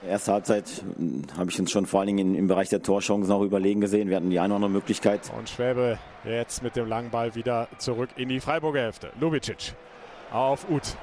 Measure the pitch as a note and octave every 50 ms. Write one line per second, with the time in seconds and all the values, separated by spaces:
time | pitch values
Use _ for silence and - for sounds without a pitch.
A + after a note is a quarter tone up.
0 | - F#2 F#2 G#2 - - G2 G#2 G2+ - A2+ G#2 G2 - - - - G2 - -
1 | E2+ E2+ B1+ C2 C#2+ C#2 - E2 F#2 F2+ - - F#2+ F2 - G#2 G2 F#2+ - G2
2 | G2 G2+ G2+ G2+ G2 F#2+ F#2+ D#2 F#2+ F#2 F#2 F2+ G2 F#2+ - G2 - - G2 G2+
3 | G2 - G#2 G2+ G2+ F#2 G2+ G2 G2+ G2 G2 G2 F#2+ G2 G#2 G#2 G2+ G2+ G2 G#2
4 | G#2+ G2 F#2 F#2+ E2+ F#2 F2+ F2 F2 G2 G#2 G2+ G#2 G2+ G2 G2 G2 - G#2+ -
5 | - G#2 G2+ G#2 - - - A2+ A2+ A#2 - - B2 B2 B2+ B2 B2 A#2+ A2+ G#2
6 | - - - - - G#2+ A2+ A#2 A#2 - - - B2+ A#2+ - B2 A#2 A2 A2 A#2
7 | A#2+ A#2+ A2+ A#2 A#2 A#2 A2 A#2 A2+ B2 A#2+ A#2 A#2 - - - - - B2 A2+
8 | B2 B2+ - - B2+ B2+ B2+ C3 - - D3 E3 D3+ D#3 D3 C#3+ B2 A2+ G#2 -
9 | - D2+ - A2+ C#3 E3 D#3+ C#3 - - G#2+ - - - - - - - - -
10 | - - - - - - - A2 B2+ C3+ C#3 C3+ - - E3+ C#3+ - - - -